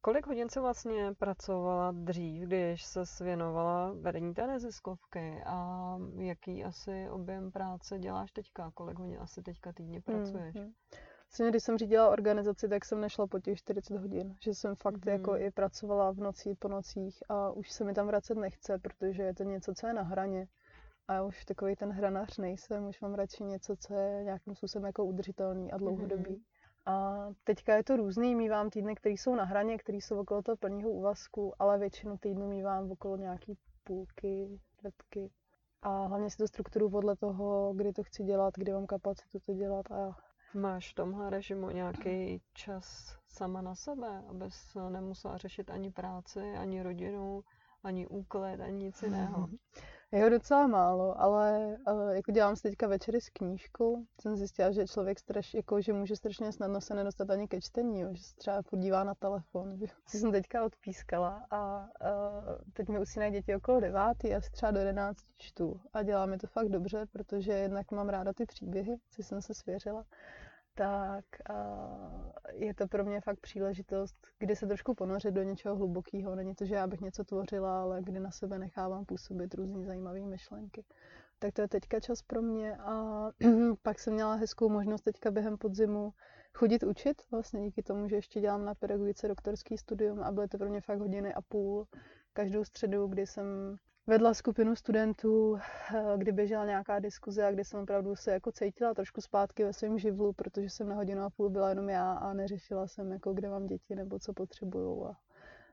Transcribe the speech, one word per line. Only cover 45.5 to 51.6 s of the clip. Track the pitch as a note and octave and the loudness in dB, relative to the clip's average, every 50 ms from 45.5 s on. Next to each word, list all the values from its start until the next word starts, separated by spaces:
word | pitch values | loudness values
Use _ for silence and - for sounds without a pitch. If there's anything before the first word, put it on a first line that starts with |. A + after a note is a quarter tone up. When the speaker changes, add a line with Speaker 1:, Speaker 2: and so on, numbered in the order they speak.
| - - G3 - | -8 -8 -8 -8
Speaker 1:
ani | F3 F#3+ G3 G3 | -6 -6 -6 -6
práci, | F#3+ - F#3 F#3 F#3 F3+ F3+ - - G3+ G3 G3+ G3+ | -6 -6 -6 -6 -6 -8 -10 -10 -8 -8 -6 -6 -6
ani | G3 F#3 F#3+ F#3+ F#3+ F#3 | -4 -4 -4 -4 -4 -4
rodinu, | F3+ F3+ F3 F3+ F#3+ G3+ G3+ G3 G3 G3 G3+ G3+ _ _ _ _ _ _ _ - | -4 -4 -4 -4 -6 -4 -4 -4 -6 -6 -8 -8 _ _ _ _ _ _ _ -6
ani | G3 F#3 F#3 F3+ | -4 -4 -4 -4
úklid, | - - G3+ F#3+ - - G3+ F#3+ F#3+ F#3+ F#3+ | -4 -6 -8 -8 -4 -4 -4 -2 -2 -4 -6
ani | F3+ F#3+ G3 G3 G3 | -6 -6 -4 -4 -6
nic | F#3+ F#3+ - G#3+ | -6 -6 -4 -2
jiného? | G#3+ G3 F#3+ F#3+ F#3 F3 F#3 F3+ E3 G3 | -2 0 0 0 0 0 -2 -2 -2 -6
Speaker 2:
<laughs> | - _ _ _ - - - - - - _ - | -12 _ _ _ -18 -16 -16 -18 -20 -8 _ 4
Je | G3+ G#3+ | 8 8
ho | A#3 | 8
docela | A#3 A#3 - - C#4+ C#4+ C#4+ | 8 6 6 6 8 8 8
málo, | C4 A3 F#3+ F3+ F3+ F#3 F#3 F#3 F#3+ - - | 8 8 8 6 6 6 4 2 2 4 6
ale, | - G3 G#3 G#3 G#3+ G#3 G#3+ G#3+ | 6 6 8 6 6 6 4 4